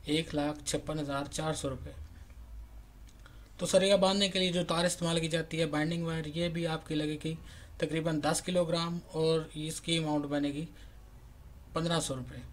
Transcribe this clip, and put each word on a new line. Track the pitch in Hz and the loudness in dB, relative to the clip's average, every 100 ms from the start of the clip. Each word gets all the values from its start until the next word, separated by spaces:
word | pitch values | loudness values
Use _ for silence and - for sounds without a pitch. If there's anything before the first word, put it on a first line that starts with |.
| - | 0
एक | 151 160 | 0 0
लाख | 151 147 147 - | -2 -2 -4 -4
छप्पन | 135 - 156 | -4 -2 -4
हज़ार | 143 139 147 | -2 -4 -4
चार | - 156 | -4 -4
सौ | 156 139 | -2 -4
रुपये। | 127 - - - - - - - - - - - - - - - - - - | -6 -10 -12 -14 -16 -16 -16 -14 -14 -14 -16 -18 -18 -18 -18 -18 -18 -18 -4
तो | 175 | 4
सरिया | 190 196 202 | 6 8 8
बांधने | 190 196 196 | 6 6 4
के | 190 | 4
लिए | 180 | 2
जो | 175 | 2
तार | 170 170 175 | 2 2 2
इस्तेमाल | - 170 165 | 2 2 2
की | 165 | 2
जाती | 165 160 160 | 0 0 0
है, | 160 | 2
binding | 151 156 170 165 | 2 2 0 -2
wire, | 160 156 | -2 -2
ये | 160 170 | -2 0
भी | 165 | 0
आपकी | 170 160 - | -2 -2 -2
लगेगी | 151 151 151 156 160 - - - - | 0 0 -2 -4 -4 -10 -14 -16 -4
तकरीबन | 156 160 160 156 | 0 2 2 2
दस | 147 170 | 2 2
किलोग्राम | - 180 165 170 170 170 - | 2 2 4 2 0 -4 -4
और | 160 160 160 156 151 | 2 4 4 0 -6
इसकी | 151 156 - 165 | -6 -4 0 2
amount | 156 151 | 4 2
बनेगी | 147 147 143 143 165 - - - - - - - - - - | 2 0 0 -2 -6 -10 -18 -18 -18 -20 -20 -18 -18 -18 -6
पन्द्रह | 160 165 165 | -2 2 2
सौ | 151 | 0
रुपये। | 131 123 123 - | -4 -6 -10 -12